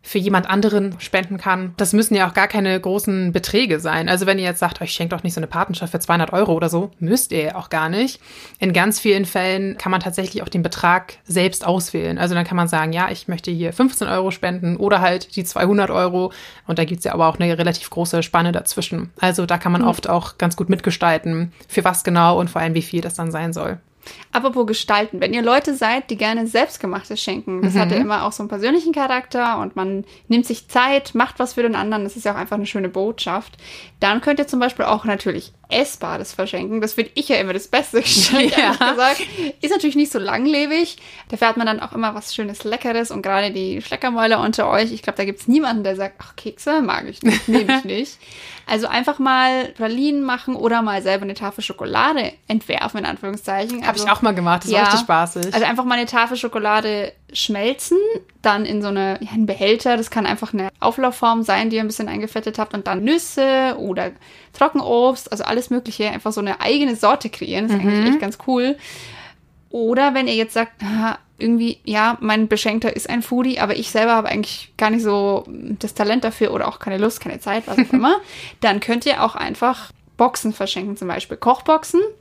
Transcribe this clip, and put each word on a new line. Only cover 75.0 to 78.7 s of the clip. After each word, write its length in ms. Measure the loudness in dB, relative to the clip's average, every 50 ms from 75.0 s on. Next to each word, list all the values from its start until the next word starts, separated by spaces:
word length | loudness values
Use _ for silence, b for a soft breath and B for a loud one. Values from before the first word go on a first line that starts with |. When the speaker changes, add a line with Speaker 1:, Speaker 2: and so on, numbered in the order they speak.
Speaker 2:
so 420 | 2 2 2 2 2 2 0 0 -2 -6
das 460 | -14 -12 -8 -8 -8 -6 -8 -8 -2
Talent 280 | 0 0 2 2 2
dafür 300 | 0 -2 0 0 0 0
oder 160 | 2 0 -2 -2
auch 100 | -4 -6
keine 200 | -8 -6 -2 0
Lust, 220 | 0 0 0 -2
keine 200 | -10 -10 -10 -8
Zeit, 240 | -6 -4 -4 -4 -4
was 120 | -2 0 0
auch 140 | 2 2
Speaker 1:
<laughs> 0 |
Speaker 2:
immer“, 240 | 2 2 4 4 2 2 0 B B B B B B B
dann 180 | 0 2